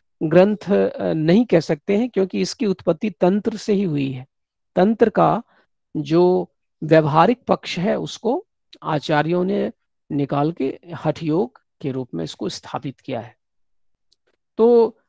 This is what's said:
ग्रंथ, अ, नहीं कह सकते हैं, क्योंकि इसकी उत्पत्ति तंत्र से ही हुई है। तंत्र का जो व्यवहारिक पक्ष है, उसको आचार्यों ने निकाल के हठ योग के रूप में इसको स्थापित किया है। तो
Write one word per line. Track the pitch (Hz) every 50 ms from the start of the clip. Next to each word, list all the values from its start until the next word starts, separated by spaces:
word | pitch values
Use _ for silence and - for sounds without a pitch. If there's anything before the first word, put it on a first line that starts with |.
| _ _ _ -
ग्रंथ, | 170 156 160 180 190 208 214 - - 170
अ, | 202 196 190 190 - - 196 180
नहीं | 165 160 156 160 180 226 247
कह | - 190 165
सकते | - - 160 151 - - 202
हैं, | 208 247 247
क्योंकि | - 196 190 180 - 196
इसकी | 185 - - - 240
उत्पत्ति | 202 185 - - 180 165 - - 214
तंत्र | - - 185 180 196 208 - 226 220
से | 202 - -
ही | 202 190
हुई | 202 175 147 143 135 135
है। | 127 127 131 _ _ _ _ _ _ _ _ _ -
तंत्र | 175 185 214 226 - 233 214
का | - 180 170 151 160 226 - _ _ _ _ _ _ _ _ _ -
जो | 156 147 139 160 175 180 180 185 185 175 _ _ _ _ _ _ - 165
व्यवहारिक | 151 156 160 151 147 151 165 170 220 247 _ - -
पक्ष | 185 - - - - 175
है, | 170 226 220 165
उसको | 160 143 - - - 220 269 370 - _ _ _ _ _ _ _
आचार्यों | - 156 156 147 - - 156 147 151 160 175 180 180
ने | 190 202 202 202 - - _ _ _ _ _ _ -
निकाल | - 143 143 - 147 143 147 160
के | 175 - - - - - _ 175 165 123 -
हठ | 156 147 -
योग | 165 151 156 180 233 247 _ _ _ _ _ _
के | - 139
रूप | 127 131 127 _ -
में | 170 165
इसको | - - - - 185
स्थापित | - - - - - 139 - 143 120 _
किया | _ - 131 117
है। | 107 113 _ _ _ _ _ _ _ _ _ _ _ _ _ _ _ _ _ _ _ _ _ _ _ _ -
तो | - 220 240 240 233 226 - - _ _